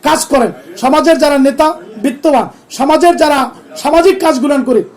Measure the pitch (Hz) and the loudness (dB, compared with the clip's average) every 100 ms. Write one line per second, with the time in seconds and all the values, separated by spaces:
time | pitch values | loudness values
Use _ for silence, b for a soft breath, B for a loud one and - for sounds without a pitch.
0 | 294 311 - 269 220 - - - 254 302 | -2 -2 0 0 -2 -6 -20 -6 0 0
1 | 311 320 294 285 269 - 208 226 - - | 2 2 2 2 0 2 -2 -2 -14 -8
2 | 262 - 330 269 185 b b - 269 320 | -6 -2 0 0 -2 b b -6 0 2
3 | 349 349 302 285 240 - - - 277 320 | 2 2 0 0 -4 -8 -20 -8 0 2
4 | 349 370 330 269 277 277 247 233 175 | 2 2 0 -2 0 -2 0 -2 -2